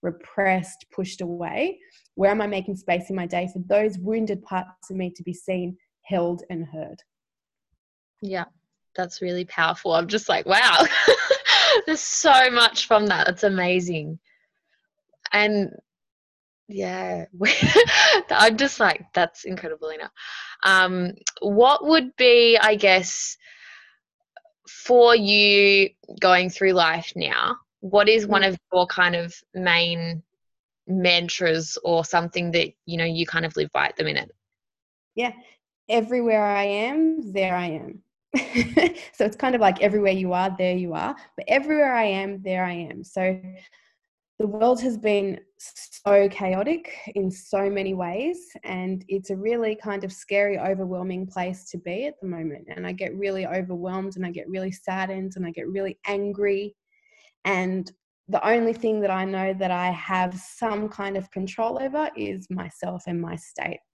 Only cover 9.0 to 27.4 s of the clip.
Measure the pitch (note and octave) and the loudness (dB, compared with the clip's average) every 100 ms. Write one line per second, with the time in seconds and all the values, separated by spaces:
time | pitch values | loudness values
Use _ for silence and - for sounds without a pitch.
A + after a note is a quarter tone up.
9 | F3+ - F3+ F3+ F3+ - E3 E3+ - E3 | -8 -6 -6 -4 -6 0 0 0 0 0
10 | F3 G#3 - F3+ - G3 A#3+ - - - | 2 -4 0 0 4 4 6 6 4 4
11 | - B4+ - C5+ C#5 G#5 E5+ B4+ G4+ D#4 | 6 4 4 0 4 4 4 2 2 -4
12 | - - D#4+ C4 B3+ A#3+ A#3 - - G#3+ | -2 0 6 6 6 4 2 2 2 2
13 | G#3 F3 - F3+ G#3 F#3+ F3+ F3+ F3 E3 | 4 2 0 2 0 2 2 0 0 -6
14 | D3+ D#3+ _ _ _ _ _ _ _ _ | -6 -12 _ _ _ _ _ _ _ _
15 | _ _ - G3+ G#3+ G#3 G3 - _ _ | _ _ -4 0 2 0 -2 -8 _ _
16 | _ _ _ _ _ _ _ G3 F#3 F#3 | _ _ _ _ _ _ _ -8 -8 -6
17 | F#3 F3+ E3 F3+ F#3+ - - - A#4 - | -8 -8 -10 -4 -2 2 6 6 6 6
18 | E5+ B4 - - A3 A3 C#4 - G#3 D#3+ | 4 4 2 4 4 4 -2 2 0 0
19 | - - E3+ - - F#3 E3 D#3 D#3 D#3 | -4 -2 -2 -4 -12 -10 -10 -10 -12 -12
20 | D#3 _ - - - - F#3+ F#3+ F#3 F#3 | -14 _ -16 -16 -16 -2 2 4 4 0
21 | F3+ G3+ - - - G3+ B3 C#4+ D4 D#4+ | -4 -6 -10 -6 -2 6 6 6 4 2
22 | B3+ - B3+ A#3+ A#3 A3+ G#3+ G#3+ G3+ F#3 | 2 2 6 8 8 6 4 4 4 4
23 | F3+ - - - - - - - _ _ | 2 -8 -8 -12 -20 -20 -20 -20 _ _
24 | _ _ _ - _ _ - - - B3 | _ _ _ -20 _ _ -20 -18 4 8
25 | A#3+ A#3 G3+ G#3 G#3 G3+ G3+ G3 F#3+ _ | 8 8 6 4 6 6 6 6 4 _
26 | - - F#3 F3+ F3+ - F#3+ F3+ E3 E3 | -20 0 4 4 4 0 2 4 2 0
27 | - F3 D#3+ A#1+ | -8 -6 -4 0